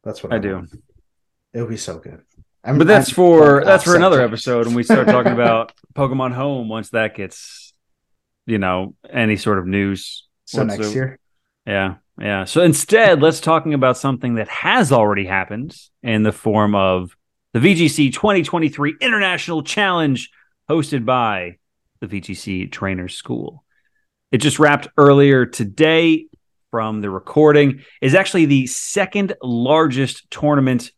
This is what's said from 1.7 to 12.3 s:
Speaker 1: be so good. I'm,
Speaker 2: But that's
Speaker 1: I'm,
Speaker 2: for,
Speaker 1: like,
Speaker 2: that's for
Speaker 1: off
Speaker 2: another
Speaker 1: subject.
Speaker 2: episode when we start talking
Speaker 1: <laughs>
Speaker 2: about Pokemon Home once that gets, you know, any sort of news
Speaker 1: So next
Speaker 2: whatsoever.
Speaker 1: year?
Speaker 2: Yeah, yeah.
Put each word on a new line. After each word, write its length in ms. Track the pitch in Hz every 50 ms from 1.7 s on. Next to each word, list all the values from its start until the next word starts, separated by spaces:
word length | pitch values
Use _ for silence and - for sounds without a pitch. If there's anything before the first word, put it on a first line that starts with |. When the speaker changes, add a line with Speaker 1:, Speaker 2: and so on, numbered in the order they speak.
Speaker 1:
be 80 | 113 110
so 200 | - - 87 85
good. 220 | _ - - - _ _ _ _ _ _ _ _ _
I'm, 140 | 101 135
Speaker 2:
But 100 | - 170
that's 220 | 165 214 202 131 -
Speaker 1:
I'm, 60 | -
Speaker 2:
for, 420 | - 180 175 170 160 151 147 143
Speaker 1:
like, 80 | 139 147
Speaker 2:
that's 200 | 190 190 185 -
for 80 | 170 175
Speaker 1:
off 40 |
Speaker 2:
another 200 | 170 175 190 175 131
Speaker 1:
subject. 140 | 123 113 107
Speaker 2:
episode 340 | 113 - 131 123 117 117
when 80 | 117 120
we 80 | 120 117
start 260 | - 226 135 127 113
talking 240 | - 123 123 120 120
Speaker 1:
<laughs> 80 | 117
Speaker 2:
about 320 | 120 117 113 113 113 - _ _ _ _ _
Pokemon 400 | - 139 131 131 131 127 127 123
Home 340 | 123 135 143 143 131 120 110
once 220 | 110 113 107 -
that 240 | - 117 113 107 -
gets, 580 | - 98 90 - - - - - - - _ _ _ _ _ _ _ _ _ _ _ _ _ _ _ _
you 140 | - 117 104
know, 360 | 98 92 90 92 92 - - _ _ -
any 280 | - 123 117 107 107
sort 220 | 101 - 110 104 95
of 80 | 87
news 640 | 90 95 101 98 98 98 92 - - - - _ _ _ _ _
Speaker 1:
So 180 | - - 131 127
next 180 | 110 101 104
Speaker 2:
whatsoever. 140 | 107 104 107
Speaker 1:
year? 240 | 131 131 131 135 _ _ _ _ _ _ _ _ _ _
Speaker 2:
Yeah, 300 | - 101 98 98 95 95 _ _ _ _ -
yeah. 240 | - 104